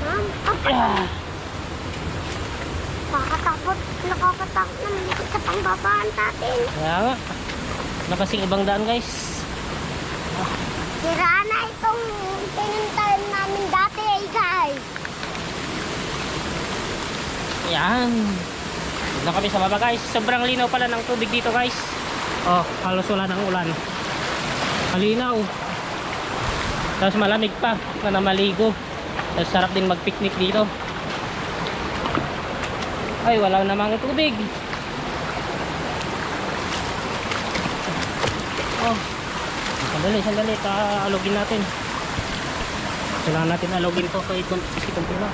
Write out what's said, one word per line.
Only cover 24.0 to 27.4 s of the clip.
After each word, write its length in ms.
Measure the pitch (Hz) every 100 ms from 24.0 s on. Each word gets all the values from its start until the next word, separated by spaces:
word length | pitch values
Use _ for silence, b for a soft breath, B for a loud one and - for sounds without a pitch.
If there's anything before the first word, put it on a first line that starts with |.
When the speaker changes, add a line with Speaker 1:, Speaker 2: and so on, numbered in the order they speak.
| - - - - - - - - -
Speaker 2:
Malinaw. 480 | 185 208 226 254 233 196 - - - - - - - - - - - - - - -
Tapos 180 | 190 196
malamig 340 | 202 220